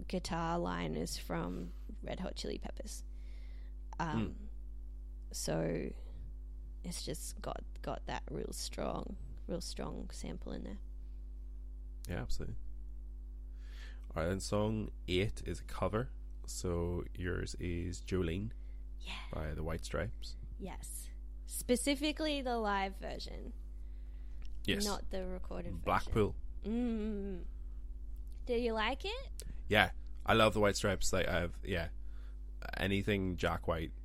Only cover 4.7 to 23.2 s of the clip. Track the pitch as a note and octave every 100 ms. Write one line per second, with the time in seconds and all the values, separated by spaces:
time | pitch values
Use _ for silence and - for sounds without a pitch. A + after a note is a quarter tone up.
4.7 | - - - - - - - - D#2+ E2
5.7 | E3 C2+ - - - - - - - -
6.7 | - F3 E3+ - D#3 - - - - -
7.7 | - - - - B2+ - D3 - - -
8.7 | - - - - G3 - - - E3+ -
9.7 | - - - - - - - - - -
10.7 | - - - - - - - - - -
11.7 | - - - - F2+ - - - - -
12.7 | - - - - - - - - - -
13.7 | - - - - E2 E2 G2 - G#2 G#2+
14.7 | A2 - - - F2+ G#2+ - - F2 -
15.7 | - F#2 G#2+ B2+ - - - - - F2+
16.7 | E2+ E2+ E2+ - - F2+ F#2 - - F2+
17.7 | E2+ F2 F2 - F#2 E2+ F2+ A2 - -
18.7 | - - - - - - - D#2 D2+ D#2
19.7 | D#2+ - D#2 G2 - - - - - F#3
20.7 | - - - - - - - - - -
21.7 | B3 C#4+ C#4 D4+ D4 D#4 C#4+ B3 A#3 G#3+
22.7 | G3 G3 - D3+ C3